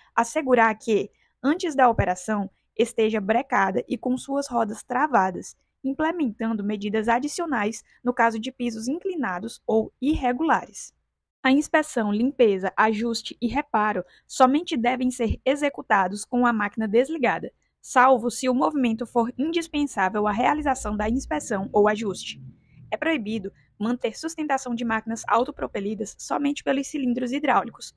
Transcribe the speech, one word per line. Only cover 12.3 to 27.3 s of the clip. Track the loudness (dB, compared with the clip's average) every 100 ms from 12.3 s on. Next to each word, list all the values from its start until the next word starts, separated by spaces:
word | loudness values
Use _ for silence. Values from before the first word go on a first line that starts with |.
| 4 4 4 0 2
ajuste | 2 2 -2 -4 -8 -6
e | -4
reparo | -2 -2 0 0 -2 -6 _ -4
somente | 4 6 6 0 0
devem | 0 0 -2
ser | 0 -2 0
executados | 0 2 0 -2 0 2 2 -2
com | -2 2 2
a |
máquina | 2 -2 -4 2
desligada, | 2 2 2 0 0 -6 _ _ _
salvo | 0 6 6 6 2
se | -2 0
o |
movimento | 2 2 2 0 0 -2
for | 0 0 -2
indispensável | -2 -2 -2 -2 -2 0 0 0 0
à |
realização | 2 0 2 0 -2 -2 -4
da | -2
inspeção | -2 -2 -6 -4 -4 0
ou | 4 4
ajuste. | 2 -4 -6 -10 -14 -16 -20 _ -20 -10
É | -4
proibido | -2 -2 -2 -6 -8 _ _ -6
manter | -4 -2 -4 -4
sustentação | -10 -6 -2 -2 -2
de | -4
máquinas | -2 -4 -4 -6 0
autopropelidas | 0 0 -4 -6 -4 -6 -6 -8 -10
somente | -6 -2 -2 -2
pelos | -2 -2 -2
cilindros | -4 -2 -2 -2